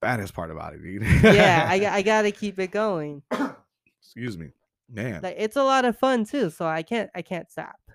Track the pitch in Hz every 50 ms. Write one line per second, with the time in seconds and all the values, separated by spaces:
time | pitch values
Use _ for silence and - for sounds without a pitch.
0 | - 107 123 117 98 87 - - 85 82 78 80 80 78 73 73 76 85 95 101
1 | 107 120 - - - 220 196 202 202 196 180 165 - - 175 185 202 202 170 202
2 | 196 208 220 214 214 208 202 - - 208 190 190 190 185 - 208 214 220 196 165
3 | 151 147 147 143 - - - - 285 - - - _ _ _ _ _ _ _ _
4 | _ _ - 113 120 123 104 85 82 69 - _ _ _ _ _ _ - 127 107
5 | 107 127 107 82 76 - - - 208 220 - 277 269 269 269 269 254 247 220 -
6 | - 262 262 247 214 - - 294 240 165 156 - 180 165 160 160 165 - 233 233
7 | 202 190 - 180 170 - 190 170 165 - _ - 160 - - _ _ _ -